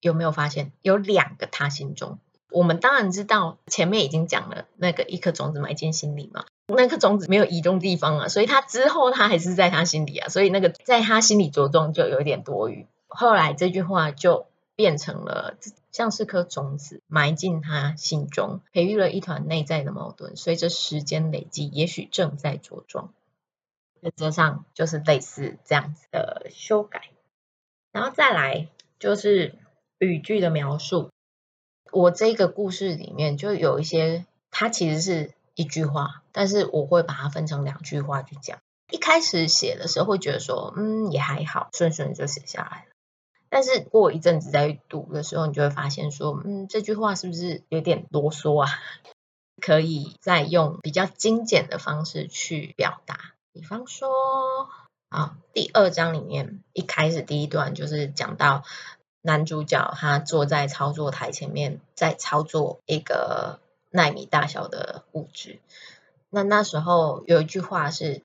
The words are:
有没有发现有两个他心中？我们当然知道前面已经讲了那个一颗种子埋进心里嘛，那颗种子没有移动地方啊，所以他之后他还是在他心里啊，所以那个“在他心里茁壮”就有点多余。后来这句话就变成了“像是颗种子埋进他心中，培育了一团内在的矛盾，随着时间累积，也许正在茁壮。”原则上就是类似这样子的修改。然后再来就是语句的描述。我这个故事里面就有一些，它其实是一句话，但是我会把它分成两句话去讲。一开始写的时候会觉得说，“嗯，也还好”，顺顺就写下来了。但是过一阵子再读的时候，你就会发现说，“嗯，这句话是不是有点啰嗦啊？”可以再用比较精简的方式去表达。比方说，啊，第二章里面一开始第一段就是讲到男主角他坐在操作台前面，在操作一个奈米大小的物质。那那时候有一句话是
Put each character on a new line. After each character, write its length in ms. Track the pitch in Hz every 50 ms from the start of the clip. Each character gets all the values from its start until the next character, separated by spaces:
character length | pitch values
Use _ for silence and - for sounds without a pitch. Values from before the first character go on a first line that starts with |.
有 120 | - 175 160
没 100 | 160 165
有 80 | 160
发 160 | 151 - 147 147
现 240 | 143 147 143 143 - _
有 140 | _ 190 190
两 400 | 214 202 190 208 180 135 - -
个 100 | - -
他 220 | - - - 139 143
心 260 | 139 143 143 139 147
中？ 240 | - - - - - _ _ _ _ _ _
我 140 | - 175 175
们 160 | 170 160 170
当 160 | - 254 277
然 160 | 269 220 190
知 100 | 180 196
道 360 | 202 208 220 208 180 165 160 _ _ -
前 180 | - - 170
面 180 | 175 208 220 165
已 40 | 135
经 180 | 156 160 165
讲 240 | 165 - 113 - -
了 160 | - - - _ _
那 140 | _ 175 180
个 140 | 170 - -
一 120 | - -
颗 140 | 170 - 180
种 220 | 165 - 143 143
子 80 | 156 143
埋 140 | 143 143 147
进 180 | - 151 160
心 240 | 156 - - 147 147
里 120 | 147 147 - -
嘛， 100 | - - - _ _ _
那 220 | - 202 254 254 247
颗 80 | 330
种 240 | 320 - - 208 202
子 80 | 180 165
没 80 | 190
有 80 | 208 202
移 160 | - 175 170
动 180 | 151 175 190 185
地 180 | 165 196 180
方 220 | 160 - 151 151 147
啊， 100 | 110 -
所 140 | - 202
以 40 | 214
他 140 | 226 285 269
之 280 | 269 - - 233 262 294
后 240 | 294 320 277 254
他 160 | - 254 - 220
还 100 | 208 165
是 160 | 170 180 180
在 160 | 180 185 175
他 140 | 185 156 170
心 200 | 170 - 156 156
里 140 | 143 143 -
啊， 100 | - -
所 140 | - 185
以 60 | 196 196
那 100 | 185 196
个 120 | 190 170 - - -
“在 160 | - 254 233
他 180 | 220 214 226 220
心 180 | 214 - 214 208
里 140 | 190 147
茁 180 | - 147 139 135
壮” 220 | 147 165 160 151 156
就 140 | 170 151 -
有 140 | 123 131
点 200 | 147 147 131 -
多 260 | - - 135 98 107 113
余。 200 | - 101 95 _ _ _ _
后 260 | _ - - 240 240 220
来 160 | 190 156 151
这 180 | 143 143 180 185
句 120 | 175 190
话 280 | 180 165 190 180 156 151
就 380 | 143 139 - 175 160 - - _ _ _ _ _ _
变 240 | - 214 190 151 147
成 260 | - - - - -
了 320 | - - - - - - _ - 208 _ _ _ _
“像 180 | - - 233 220
是 140 | 208 - 220
颗 180 | 208 196 185
种 360 | 175 175 - - 139 135 139 143
子 220 | - - 170 - _
埋 240 | _ 151 156 147 147
进 320 | 160 156 180 185 170 160
他 320 | 147 160 151 147 139 143 156
心 300 | 151 - - 160 151 143 143
中， 320 | - - 95 95 - 185 _ _
培 120 | _ 180 170
育 140 | 190 214 214
了 140 | 190 170
一 80 | - 196
团 260 | 185 180 160 139 147
内 160 | 151 160 160
在 220 | 147 139 165 156 139
的 80 | 143
矛 180 | 135 - - -
盾， 240 | - _ 147 147 -
随 220 | - - 170 165
着 120 | 170 165 175
时 360 | 170 - - - 156 151 147
间 260 | - 151 156 160 160
累 160 | 151 - - -
积， 200 | - - 147 143
也 180 | 139 143 160
许 220 | 175 - - - -
正 260 | - - 180 151 139
在 220 | 139 - 151 135 147
茁 240 | - - - - - _
壮。” 260 | - - - 185 _ _ _ _ _ _ _ _ _ _ _ _ _ _ _ _ _ _
原 100 | - 170 -
则 160 | - 156 156
上 320 | 151 175 160 151 143 147 - _ _
就 100 | - 160
是 140 | 156 160 151
类 220 | 151 156 151 131
似 380 | - - - - 139 120 - - _
这 120 | - 151
样 180 | 143 - 151 151
子 140 | _ _ _
的 380 | - - - - - - - -
修 320 | - - - - 220 208
改。 200 | 208 208 - - - - _ _ _ _ _ _ _ _ _ _ _ _ _ _ _ _
然 100 | _ 202
后 80 | 226 269
再 220 | 254 - 302 262
来 360 | 220 165 139 135 135 - 160 156 _ _ - _ _ _
就 160 | - 202 202
是 400 | 202 208 208 202 190 165 139 - - _ _ _ _ _ _ _ _
语 200 | 190 190 175 156
句 220 | 143 - 214 208
的 100 | 180 170
描 280 | 160 151 143 135 143 151
述。 320 | - - 190 165 - - _ _ _ _ _ _ _ _ _ _ _ _ _ _ _ -
我 180 | - 190 175 175
这 240 | 175 - 214 220 226
个 140 | 220 196 170
故 220 | - - 208 190
事 240 | 180 - 196 190 165
里 180 | 156 - -
面 240 | - - 151 147 143
就 180 | 143 185 208 208
有 240 | - 160 151 - 147
一 60 | 151
些， 400 | - - 160 160 165 165 170 175 _ _ _ _ _
它 200 | - - 214 233
其 200 | 226 - 185 160
实 120 | 151 156
是 320 | 165 190 180 160 151 143 - _ _ _ _
一 80 | -
句 220 | 165 139 - 160 160
话， 380 | 147 139 151 143 143 - - _ _
但 160 | _ - 202 196
是 180 | 202 208 196 -
我 140 | - 156 139
会 160 | 139 175 170
把 100 | 170 170
它 160 | 139 - 139 143
分 180 | 139 156 156
成 180 | 156 151 143 139
两 180 | 139 139 -
句 180 | - - 151 147
话 220 | 139 147 143 135
去 120 | 135 - -
讲。 220 | 139 - - - - _ _ _ _ _ _
一 60 | -
开 240 | 330 - - 320 330
始 260 | 320 - - 175 165
写 300 | 160 - - - - -
的 100 | - -
时 140 | 165 - -
候 60 | 175
会 100 | 202 202
觉 160 | - - 143
得 80 | - 110
说 320 | - - - - - 101 -
，“嗯， 380 | - 208 214 214 220 220 196
也 80 | 147 139
还 240 | 139 147 139 151 156
好”， 240 | 151 - - - - -
顺 160 | - 175 165
顺 220 | 156 - 147 147 143
就 120 | 151 143
写 160 | 143 139 - -
下 160 | - - -
来 240 | - - - - -
了。 60 | _ _ _ _ _ _ _ _ _ _ _ _ _
但 120 | - 269
是 180 | 262 254 - 220
过 300 | - - - 220 202 165
一 80 | 139 165
阵 220 | 160 175 170 151
子 100 | 143 135
再 300 | 143 143 147 151 151 - _ _
读 240 | - 151 143 147
的 100 | 151 147
时 160 | 147 - - 156
候， 80 | 160
你 60 | 151
就 80 | 139 147
会 80 | 143 143
发 220 | 143 - 143 143
现 200 | 143 - - 151
说 300 | 143 - 151 151 143 147
，“嗯， 240 | - 202 202 196 196
这 140 | 190 - 220
句 140 | 208 208 214
话 200 | 208 220 208 196
是 120 | 180 -
不 80 | 185 170
是 280 | 165 180 180 160 - _ _
有 140 | 160 160
点 240 | 156 175 156 135 - -
啰 240 | - 151 143 151
嗦 260 | 151 - - 151 147 151
啊？” 100 | 139 139 - - - - - - _ - - _ _ _ _ _ _ _ _ -
可 180 | - - 160 156
以 380 | 160 165 160 143 143 160 - _
再 200 | _ 190 180 165
用 380 | 143 147 165 170 160 147 165 -
比 80 | - 156
较 140 | 147 180 190
精 400 | 185 - _ - 226 220 226 226
简 240 | - 214 151 - -
的 100 | - 143
方 280 | - 151 147 151 160
式 200 | - - 156 147
去 460 | - - - - - 170 151 - - -
表 260 | - - - - - _
达。 300 | - - - - - _ _ _ _
比 100 | _ -
方 240 | 160 - 202 233 254
说， 220 | 254 - - 269 269 262 262 262 269 269 269 262 262 262 262 269 - - - - _ _ _ _ _
啊， 260 | - - 151 147 - - _ _
第 180 | _ 226 - - -
二 160 | 220 202 180
章 240 | 160 165 165 165 165
里 60 | 151
面 420 | 139 - 147 139 135 - - - _ _
一 80 | _ 180
开 300 | 175 - - - 156 156
始 100 | 165 160
第 220 | - - 151 147
一 40 | 147
段 280 | 147 156 156 143 143 143
就 120 | 139 147
是 220 | 147 151 147 143 139
讲 300 | 143 - - - - -
到 260 | 147 143 139 143 139 - - - - - - _ _ _ _ _
男 240 | _ 165 156 151 156
主 180 | 160 160 151
角 320 | 151 151 160 131 - - -
他 220 | - - 147 143 143
坐 280 | 147 - 165 156 147
在 200 | 143 156 147 143
操 240 | 139 - - 143 147
作 180 | 147 156 151 139
台 200 | 131 - 127 -
前 200 | - - 143 139
面， 280 | 147 147 147 139 147 - _ _ _
在 200 | - 175 160 -
操 280 | - - - 147 151
作 380 | 151 156 - 156 147 - - - _
一 120 | - 156 151
个 600 | 135 - - - - - - - - - - - _ _ _ _ _ _
奈 200 | - 180 165 147
米 140 | 147 131 131
大 220 | - - 147 -
小 200 | 147 - - 147
的 380 | - - - - - - - _ _
物 160 | _ 156 - -
质。 280 | _ - - - - - _ _ - - - - - _ _ _ _ _ _ _
那 120 | - 202
那 200 | 196 202 208 208
时 180 | 214 208 - 151
候 420 | 156 170 175 170 160 151 - - -
有 160 | - 170 156
一 20 | 156
句 160 | 156 - 190
话 300 | 175 - 196 175 151 143
是 320 | 135 - - 156 135 - _